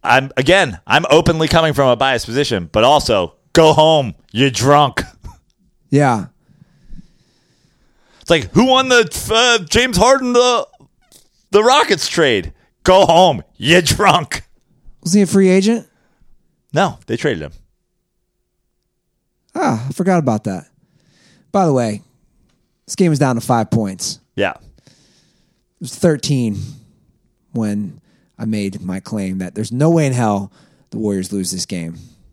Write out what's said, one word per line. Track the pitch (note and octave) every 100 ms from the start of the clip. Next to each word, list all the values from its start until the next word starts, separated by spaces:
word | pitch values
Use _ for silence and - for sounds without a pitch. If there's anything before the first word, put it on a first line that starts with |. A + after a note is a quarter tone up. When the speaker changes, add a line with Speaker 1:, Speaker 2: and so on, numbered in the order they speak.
Speaker 1:
I'm, | - B2 C3+ -
again, | C3+ F#3 D#3+ F2+ -
I'm | C3 E3+
openly | D#3 D#3+ D#3+ D#3+
coming | E3+ D#3+
from | C#3 C3+
a | A#2
biased | C3+ B2 -
position, | B2 C#3+ G#2+ E2+
but | G#2+
also, | A#2+ D3+ - G#2 F2 _ _
go | - D#3+
home. | D#3 D#3 D#3 B2+ - _
You're | G#2+ C#3
drunk. | A#2 B2+ D3 C#3+ - - _ - - _ _ _ _ _
Speaker 2:
Yeah. | C#3 C#3+ A2+ - _ _ _ _ _ _ - - _ _ _ _ _ _ _ _ _ _ _
Speaker 1:
It's | -
like, | E3 G2+
who | F3+ B3+
won | C4 B3+
the, | B3 G3 - -
uh, | A3 B3 A#3 D#3+
James | A3+ B3+ F#3
Harden, | A#3 C4+ B3+
the, | A#3+ B3 A#3 - _ _ _ _ - _ _ _
the | G3+
Rockets | A3+ C#4 - E3 -
trade? | - D3 G#2+ E2+ - _ _
Go | - F3 D#3
home. | E3 F3+ A#2 - _
You're | C3 F3
drunk. | D#3+ - G3+ F3 D3 - - _ _ _ - -
Speaker 2:
Was | E3
he | G3+
a | F#3+
free | G3 F#3+
agent? | F#3+ G3 A#3 - _ _ _ _ _ _ _ _
Speaker 1:
No, | - F#3 - -
they | A#2
traded | D3 F#2+
him. | D2 - _ _ _ _ _ _ _ _ _ _ _ _ _ _ _ _ _ _ _ -
Speaker 2:
Ah, | E4 A2+ B2+
I |
forgot | - F#3 F3+
about | C#3 G#2+
that. | G#2 F#2 - _ _ _ _ _ _ _ _
By | G3+ F3
the |
way, | C3 A2+ G#2 _ _ _ _ _ _ _ _ -
this | -
game | F3
is | C#3+
down | C#3 A#2+
to |
five | - A#2+ G#2+
points. | A#2 G2+ F#2 - - _ -
Speaker 1:
Yeah. | G2 - - _ _
Speaker 2:
It | _ _ _ _ _ _ _ _ _
was | D#3 -
thirteen | F3 D3+ - C#3 A#2 G2 G2 - _ _ _ _ _ _ _
when | A#2 G#2+ G#2 G2 - _ _ _ _
I | A2
made | G#2+ G2 F#2+
my | F2+ F#2
claim | - A2 F#2+ F#2+
that | F2+ G2+
there's | A2
no | B2 D#3
way | E3+ C#3+
in |
hell | B2+ A2+ G2+ G2 _ _ _ _
the | A2
Warriors | G#2+ G2 F#2
lose | G2+ F2+
this | F#2 -
game. | F#2 E2 E2 F2 _ _